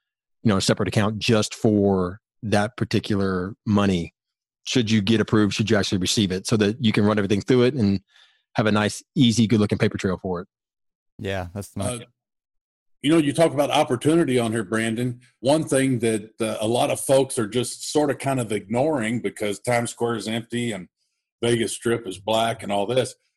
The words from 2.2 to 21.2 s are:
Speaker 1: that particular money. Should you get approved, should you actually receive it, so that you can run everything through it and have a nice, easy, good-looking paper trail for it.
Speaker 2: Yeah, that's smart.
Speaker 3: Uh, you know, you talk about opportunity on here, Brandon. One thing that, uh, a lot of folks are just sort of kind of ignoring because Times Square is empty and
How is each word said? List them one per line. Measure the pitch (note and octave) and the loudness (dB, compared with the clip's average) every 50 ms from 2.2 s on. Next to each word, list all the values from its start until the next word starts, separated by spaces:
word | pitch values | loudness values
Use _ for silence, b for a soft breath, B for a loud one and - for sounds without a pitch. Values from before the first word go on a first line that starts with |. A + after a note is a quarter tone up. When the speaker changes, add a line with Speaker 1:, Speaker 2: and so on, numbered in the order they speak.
| _ _ _ - - | _ _ _ -12 -4
Speaker 1:
that | G2+ G#2 G#2 G#2 G#2+ - | -2 0 0 0 -2 -4
particular | - G#2+ - - G2+ - - G#2+ G2 G2 F#2+ F#2 F2+ F2+ G2 - _ - | -6 -6 -2 -2 -2 0 0 -2 -2 0 -2 -2 -4 -4 -6 -10 _ -2
money. | A2+ G2+ G2+ G2+ G2+ F#2 E2+ E2 - _ _ _ _ _ _ _ _ _ _ - | 0 2 2 4 2 2 0 -2 -6 _ _ _ _ _ _ _ _ _ _ -8
Should | - - C3 A2+ G#2 | -2 0 0 2 2
you | A2+ A2 | 2 2
get | F#2+ G#2+ A2+ G#2+ | 4 2 2 2
approved, | G2+ - B2 G#2+ G#2+ G2 - | 2 2 2 2 2 2 2
should | - A2 G2 | -2 0 2
you | A2 | 2
actually | G2+ F#2+ - G#2+ | 0 2 0 -2
receive | F#2 F2+ - - - G2+ F2 | -2 0 0 0 0 0 0
it, | F#2 F#2+ - | -2 -4 -2
so | - A#2+ | 0 2
that | G#2+ G#2 G2+ A2+ - | 2 2 2 0 0
you | B2 A2 | 0 0
can | - A#2 G#2 | 2 4 2
run | G#2 G#2+ | 2 2
everything | G#2 G2 F#2+ A2 G2 | 2 0 0 -2 -2
through | - - C3 B2 A#2+ | 2 2 4 4 4
it | B2+ D3 | 2 2
and | C3 G#2 G2 G2 F#2 _ b b b b b b b b b - | 2 0 2 0 0 _ b b b b b b b b b -2
have | - A2 | 0 0
a | G#2+ | 2
nice, | G#2 G#2 G#2 G2+ - - - _ - | 2 2 0 0 -2 -6 -14 _ 2
easy, | E3+ B2+ A#2 G#2+ A#2+ A2+ | 4 4 4 4 4 2
good-looking | F#2+ A#2 G#2 G#2 G2+ G#2+ - | 2 4 2 2 2 0 0
paper | A2+ G2+ - | 0 -2 -2
trail | F#2+ - G2 F2+ - | -2 -4 -4 -4 -4
for | - F#2+ F2+ F2 | -6 -6 -6 -6
it. | - _ _ _ _ _ _ _ _ _ _ _ _ _ _ | -8 _ _ _ _ _ _ _ _ _ _ _ _ _ _
Speaker 2:
Yeah, | - G#2 G2 G2 F#2+ F2+ F2 F2+ | -10 -8 -6 -6 -6 -8 -8 -10
that's | G2+ G2 - | -12 -12 -10
smart. | - G2+ G2 F#2 - - - | -10 -8 -6 -6 -6 -8 -12
Speaker 3:
Uh, | _ _ _ _ _ _ _ _ _ _ _ _ _ _ _ _ _ _ - | _ _ _ _ _ _ _ _ _ _ _ _ _ _ _ _ _ _ -4
you | - C#3+ | 0 2
know, | E3 | 2
you | E3+ D3+ C#3+ B2+ | 4 2 2 2
talk | E3 E3 A#2+ B2+ | 2 2 2 2
about | D3 C#3+ B2 | 0 0 2
opportunity | B2+ D3 D3+ D3 B2+ A2+ - D3 E3 E3+ D#3+ C3 B2+ B2 | 2 0 2 2 0 0 0 2 2 2 2 2 0 0
on | A#2 A2+ | 0 0
here, | A2+ A#2 G#2 | -2 -4 -4
Brandon. | F2+ A2 A2 A2+ A2+ A2+ A#2 B2 B2 A#2+ b b b b b | -2 -2 -2 -2 -2 -2 -4 -4 -6 -6 b b b b b
One | G#2+ C3 D3+ D#3+ D3 | 0 2 2 2 2
thing | - D3 C3+ C3+ C3+ B2+ A2+ | 0 0 0 2 2 0 0
that, | A#2 A2+ A2 G#2 G2+ - _ - | 0 0 0 -2 -4 -8 _ -4
uh, | A2+ A2 A2 - | -4 -4 -2 -2
a | A2 | -2
lot | G#2+ A#2 B2 C#3+ B2+ | 0 2 2 0 0
of | B2+ - | -2 -4
folks | - - C3+ C3+ B2+ B2+ - | 0 2 4 4 2 2 -2
are | B2+ A2 | -4 -4
just | G2 A2 B2 B2+ - - - - - | -2 -2 -2 -2 -4 -8 -10 -10 -2
sort | - D3+ D3 C#3+ | 0 0 0 0
of | B2 | -2
kind | - - C#3 C3+ B2+ | -2 -2 -4 -2 -2
of | A#2 G2+ | -2 -4
ignoring | A2 G2+ F#2 F#2+ A#2 B2 C#3+ D#3+ D#3 B2+ A2 A2 B2 A2+ | -6 -6 -6 -4 -2 0 0 0 0 -2 -2 -2 -4 -2
because | G2+ G2 - - A2 G#2 G2 - | -4 -6 -6 -4 -6 -6 -6 -4
Times | - B2 A#2+ A#2+ A#2+ A2+ | -2 -2 0 0 -2 -4
Square | - - A#2+ A#2 A#2 | -6 -4 -4 -2 -2
is | G#2+ G2+ | -4 -4
empty | A2 A2+ A#2 A2+ - A#2+ A#2+ A#2+ A#2 | -4 -6 -6 -6 -6 -6 -4 -4 -4
and | G#2 F#2 F2 - _ _ _ _ _ _ | -6 -8 -12 -16 _ _ _ _ _ _